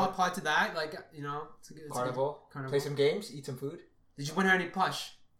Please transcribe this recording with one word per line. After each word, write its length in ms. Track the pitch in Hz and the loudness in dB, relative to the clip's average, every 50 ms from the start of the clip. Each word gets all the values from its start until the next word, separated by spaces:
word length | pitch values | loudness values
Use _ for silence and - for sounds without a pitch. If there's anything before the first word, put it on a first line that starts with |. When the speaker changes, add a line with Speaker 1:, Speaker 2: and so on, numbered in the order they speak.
Speaker 1:
Yeah. 60 | 190 185 | 6 4
Speaker 2:
apply 220 | - - 180 180 | 4 2 2 2
to 100 | 180 196 151 | 2 0 0
that. 320 | 151 151 165 196 214 170 | 2 4 4 2 2 0
Like, 180 | 160 156 151 - 160 - - - | -4 -4 -4 -6 -10 -14 -16 -14
you 100 | 151 143 | -10 -8
know, 220 | 143 143 151 156 - - - | -6 -6 -6 -8 -10 -14 -20
it's 100 | - - | -20 -18
a 40 | - | -18
good, 100 | 156 156 | -16 -14
it's 20 | |
a 20 | 147 | -8
good 60 | - 123 | -4 -2
Speaker 1:
Carnival. 440 | 123 131 123 127 135 147 147 - - - - | -2 0 2 2 0 0 0 -4 -12 -14 -10
Speaker 2:
carnival. 180 | 139 135 131 143 139 | -8 -6 0 0 0
Speaker 1:
Play 20 | 143 | 2
some 100 | 143 143 | 0 2
games. 400 | 139 139 147 175 208 208 - - | 4 4 4 4 2 -4 -6 -10
Eat 120 | 143 - | -10 -8
some 100 | 147 131 | -8 -8
food. 220 | - 139 139 170 175 - - _ _ _ _ _ - | -6 -6 -6 -8 -8 -16 -20 _ _ _ _ _ -8
Speaker 2:
Did 100 | 143 147 | -8 -4
you 60 | - | 0
win 120 | 190 190 | 2 6
any 200 | 190 190 185 175 | 6 6 4 4
plush? 460 | 175 - 190 175 147 143 - - - - - - _ _ | 0 0 0 0 0 0 -4 -8 -10 -14 -20 -20 _ _